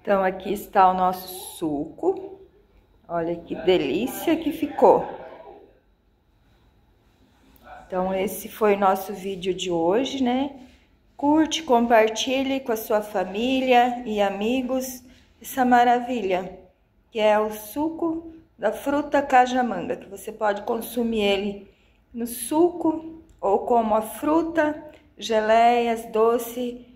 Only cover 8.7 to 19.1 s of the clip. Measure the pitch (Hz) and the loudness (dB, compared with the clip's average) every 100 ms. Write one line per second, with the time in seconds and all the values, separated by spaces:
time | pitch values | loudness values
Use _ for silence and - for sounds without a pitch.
8.7 | 202 196 196 - 196 190 190 185 180 180 | 4 4 2 -4 -10 -10 -6 -6 -4 -2
9.7 | 170 165 208 269 269 247 254 285 - - | 0 2 2 0 -2 0 0 -4 -8 -20
10.7 | _ _ _ _ - 285 302 311 - - | _ _ _ _ -4 2 2 2 -2 0
11.7 | 240 233 233 220 220 - 262 269 269 262 | 2 4 4 4 0 -2 -2 -2 -4 -4
12.7 | 220 - 214 214 202 185 196 240 262 262 | -6 -2 -2 -2 -6 -4 -4 -2 0 4
13.7 | 247 247 240 233 214 202 190 214 262 247 | 4 4 0 -6 0 0 0 -2 -2 -2
14.7 | 262 254 - - - _ _ - - 247 | -4 -4 -12 -20 -20 _ _ -10 0 4
15.7 | 247 247 240 240 247 190 180 190 - - | 6 6 4 0 -4 0 -2 -4 -14 -20
16.7 | _ _ _ _ 220 214 214 214 - - | _ _ _ _ 0 2 4 0 -6 -10
17.7 | 285 320 - 330 320 - - _ _ 208 | -6 -4 -2 -4 -4 -10 -20 _ _ -4
18.7 | 214 269 285 294 | -4 -2 -2 0